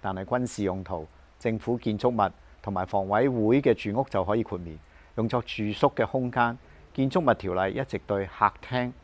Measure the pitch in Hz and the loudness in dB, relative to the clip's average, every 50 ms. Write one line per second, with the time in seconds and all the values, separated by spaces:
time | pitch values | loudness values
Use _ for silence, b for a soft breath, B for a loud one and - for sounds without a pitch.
0 | - 101 95 95 95 95 123 123 127 120 - - 104 95 90 95 92 - 95 82 | -4 -4 -4 -4 -4 -2 -2 -2 -2 -2 -4 -2 -2 -2 -2 -4 -6 -8 -8 -8
1 | 78 - b b b b b _ - 120 110 107 - - 120 123 - 113 107 101 | -8 -10 b b b b b _ -4 -2 -2 -2 -2 -2 -4 -2 0 -2 -2 0
2 | - 123 123 110 101 95 - b b b b b - - 98 92 92 92 - 101 | 0 0 2 2 0 0 0 b b b b b -8 -4 -2 -2 -4 0 0 -2
3 | 98 95 101 107 123 143 127 120 107 107 120 139 135 139 113 - - 110 101 117 | 0 2 4 4 4 4 2 2 4 4 4 4 6 4 2 2 2 -4 -2 -2
4 | 139 - - 104 92 87 104 117 110 - 101 90 87 85 78 80 b b b b | -2 0 0 0 0 2 0 0 0 -2 -6 -8 -8 -10 -14 -14 b b b b
5 | b b b - 110 117 - 120 113 - - - 110 104 104 - - 143 - - | b b b -4 -2 0 0 -2 -4 -4 -6 -6 -4 -4 -2 2 2 2 2 2
6 | 117 104 - 135 127 123 117 127 120 117 120 123 B B B B B B B - | -2 0 0 -2 -4 -2 0 2 2 2 0 -4 B B B B B B B -2
7 | 131 135 - 185 170 131 110 - - 95 87 92 95 98 95 113 135 - - 101 | -2 0 0 2 4 4 2 2 0 -4 0 0 0 0 0 -4 -6 -6 -6 -10
8 | - - 104 98 98 92 - - 110 101 - - - - 127 127 123 123 127 - | -4 -2 -2 -2 -2 -6 -2 2 2 2 2 -2 -12 -6 -4 -4 -4 -4 -6 -10